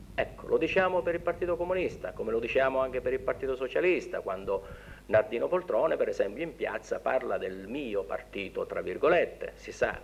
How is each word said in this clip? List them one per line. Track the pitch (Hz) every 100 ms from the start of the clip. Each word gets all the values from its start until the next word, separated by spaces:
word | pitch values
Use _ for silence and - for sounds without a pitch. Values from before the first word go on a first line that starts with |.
| -
Ecco, | - 113 - -
lo | 120
diciamo | 156 196 185 180
per | 175
il | 170
Partito | 175 170 180 170
Comunista, | 175 185 156 - 90
come | - 110
lo | 113
diciamo | 120 131 135 135
anche | 131 127
per | 127
il | 131
Partito | - 127 135
Socialista, | 127 127 - 180 147 - 95
quando | 98 95 98 98 - - - - -
Nardino | 107 107 117 139
Poltrone, | 180 - 110 160 151
per | 110
esempio, | 98 101 113
in | 165 -
piazza | 104 107 - 95
parla | 117 127 117 95
del | 95 95 98
"mio | 139 127 98
partito", | 92 92 - 101 95 98 92
tra | 95
virgolette. | 90 95 143 170 120 - -
Si | - -
sa | - 117 -